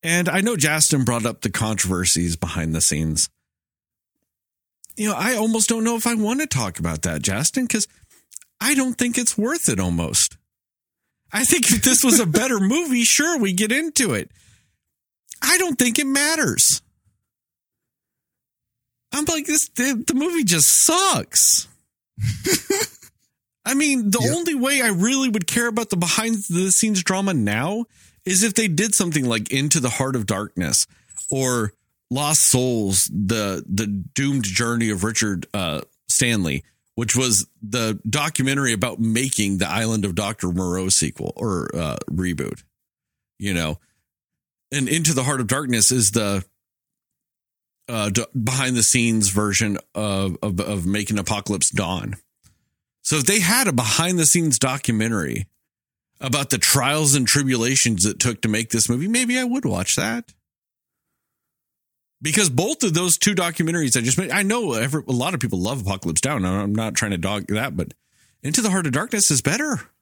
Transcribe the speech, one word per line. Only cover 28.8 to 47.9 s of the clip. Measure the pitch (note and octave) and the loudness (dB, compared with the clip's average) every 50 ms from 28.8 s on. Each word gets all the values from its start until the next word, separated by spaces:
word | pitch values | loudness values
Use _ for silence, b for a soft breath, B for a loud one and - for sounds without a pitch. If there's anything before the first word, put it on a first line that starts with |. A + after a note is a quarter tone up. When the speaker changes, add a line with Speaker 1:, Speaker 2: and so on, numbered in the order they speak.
| G#3 A3+ G3+ | 0 2 2
Speaker 1:
something | - G3+ F3 D#3 D3+ C3 | 0 0 0 0 0 0
like | B2 A#2 A2+ G#2+ - | 2 0 0 -2 -2
Into | - C3+ C3+ D3+ - E3 | -2 -2 0 2 0 2
the | B2 B2+ | 0 -2
Heart | A#2 - C3+ C3 C3 | -2 -2 -2 -2 -2
of | B2+ G#2+ - | -2 -2 -2
Darkness | A2 F#2+ G#2 G2+ _ - F2+ D2+ C2+ - - B B B B B B B - - | -2 -4 -4 -6 _ -4 -4 0 0 0 -2 B B B B B B B -8 -4
or | C#3 C3+ C3+ B2+ B2 A#2+ A2 G2+ - _ _ _ _ _ _ _ | -2 0 0 2 2 0 0 -2 -6 _ _ _ _ _ _ _
Lost | B2 C3+ D3 D3 D#3 C#3+ - | -6 -4 0 0 2 2 2
Souls, | - - B2+ B2+ B2+ B2 A2+ G#2+ G2 G2 F#2 - - | 4 4 2 2 2 0 0 0 0 0 0 0 -2
the, | - F#2 G#2 F#2+ A#2 A2+ G#2+ G2+ F#2+ E2 - - | -2 -2 0 0 0 0 0 -2 -4 -6 -6 -4
the | F#2+ G2 A2 G#2 | -4 -2 -2 -2
doomed | G2+ G2 F2+ - _ - C#3 C#3 C#3 C3+ A#2 | -4 -6 -6 -8 _ -4 -2 0 0 0 -2
journey | G2+ F#2 F2+ A#2+ A#2 A#2 A#2 A2+ A2 | -2 -2 -2 0 0 0 0 0 0
of | G#2+ F#2 F2 | 0 0 -2
Richard, | A2 A2+ - - G#2+ G2 F2 - - _ | -2 0 0 0 0 -2 -4 -6 -6 _
uh, | G#2 F#2 E2 D2 D2 - _ _ _ _ _ | -4 -4 -2 -4 -4 -8 _ _ _ _ _
Stanley, | - - C3 B2 A#2 G#2+ F#2 D#2+ C#2 C#2 - _ _ _ _ _ _ | 0 2 2 2 2 2 0 0 -2 -2 -6 _ _ _ _ _ _
which | - A#2 G#2+ - | -6 -4 -2 0
was | B2 C3 B2 A2+ G2 - - _ _ | 0 2 2 2 2 0 -2 _ _
the | - G#2 G2+ B2 A#2 A2 G#2+ G2+ - A2+ | -12 -6 -4 -2 -2 -2 -2 -2 -4 -2
documentary | G#2 D3+ D3 D3+ D3+ - C3+ C3 C#3 C#3 C#3 B2+ A2+ | -2 0 -2 -2 -2 0 0 2 2 2 2 0 2
about | G#2 G2 B2 - - | 2 0 -2 -2 -2
making | A2+ A2+ A2 A#2 C3 C3 - - G#2+ G2+ G2 F#2 | -2 0 0 0 0 -2 0 0 0 0 2 0
the | G2+ E2 | 0 0
Island | D#2 G#2 A2+ A2 A2+ A2 G2 | 0 -2 0 0 0 0 0
of | G2+ F2 | -2 -2
Doctor | E2+ G#2 G2+ A2+ - - F2+ | -2 -2 -4 -4 -4 -4 -2
Moreau | F2 F2+ F#2 F2+ F2 F#2 F#2 F#2+ | -2 0 0 0 -2 -2 0 0
sequel | - - - D2 - - - G1+ - | 2 2 0 -2 -4 -6 -8 -8 -6
or, | - - A2+ F#2+ F2 - G1+ - | -6 -4 -2 -2 -2 -4 -4 -4
uh, | - E2 D2+ A#1 G1+ - - | -4 -4 -4 -4 -6 -6 -6
reboot, | - E2+ F#2 F2+ F2 C#2+ C2 - - - - _ _ _ _ _ _ _ _ _ _ _ _ _ _ _ | -4 -2 -2 -2 -2 -4 -4 -6 -8 -10 -14 _ _ _ _ _ _ _ _ _ _ _ _ _ _ _
you | G2+ G2+ F#2+ | -6 -2 -2
know. | E2+ E2+ D#2 D2+ - _ _ _ _ _ _ _ _ _ _ _ _ _ _ _ _ _ _ | 0 -2 -2 -4 -6 _ _ _ _ _ _ _ _ _ _ _ _ _ _ _ _ _ _
And | - C#3+ C3+ A#2 | -4 -4 -2 0
Into | C#3 E3 E3 C#3+ E3 | 0 0 2 2 2
the | B2+ B2 | 2 0
Heart | C3 D3 C3 | 0 0 -2
of | B2+ G2+ | 0 0
Darkness | C3 C3+ D3+ C3 B2 A2+ G#2 - | 0 0 0 0 0 2 2 4
is | B2+ B2+ A2+ G2+ | 4 4 2 2
the, | G2+ A#2 G#2+ G2+ G2 G2 F#2 _ _ _ _ _ _ _ _ _ _ _ _ _ _ _ _ _ _ _ _ _ _ _ _ _ _ _ _ | 2 0 0 0 0 -2 -4 _ _ _ _ _ _ _ _ _ _ _ _ _ _ _ _ _ _ _ _ _ _ _ _ _ _ _ _
uh, | - | -8